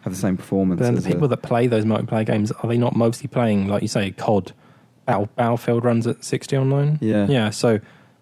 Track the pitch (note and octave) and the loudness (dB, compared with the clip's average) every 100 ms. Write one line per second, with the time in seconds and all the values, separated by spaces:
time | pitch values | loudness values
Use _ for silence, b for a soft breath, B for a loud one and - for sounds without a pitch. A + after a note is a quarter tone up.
0 | - F#2 G#2 F#2 - G2 F#2+ F2 B2 A#2+ | -8 -4 -2 -2 -2 0 0 2 0 0
1 | F2+ - D3 A#2+ - A#2+ B2 A2+ A2 G#2+ | 0 0 0 0 -2 0 2 2 2 0
2 | A#2 A2+ A2 A2+ G#2+ - A2+ A#2+ A#2+ - | -2 -2 0 0 -2 -2 -2 0 2 2
3 | A#2 A#2+ B2 - A#2 G#2 G2 G#2 G2+ B2 | 0 0 -4 0 2 2 0 -2 -2 -2
4 | G2 G2 - G#2 F2 - b b b _ | -2 -4 0 0 0 -16 b b b _
5 | - G2+ G#2 - A#2 A#2+ - A#2+ A#2+ A#2 | -2 -2 -2 -2 0 0 0 0 2 2
6 | A#2 - - C3 - C#3 C3+ C#3 D3 D3+ | 0 -4 -6 -6 -2 -2 0 2 0 0
7 | A2 G#2 G2+ C3+ G#2+ - B2 G#2+ b b | 0 2 2 2 0 0 2 2 b b
8 | b b | b b